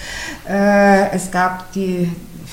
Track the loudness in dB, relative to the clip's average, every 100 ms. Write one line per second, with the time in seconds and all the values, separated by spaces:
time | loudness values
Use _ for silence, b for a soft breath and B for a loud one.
0 | B B B B -4 0 4 6 6 6
1 | 4 -2 -4 0 0 -2 -8 -6 -4 -2
2 | -2 -4 -12 -18 -12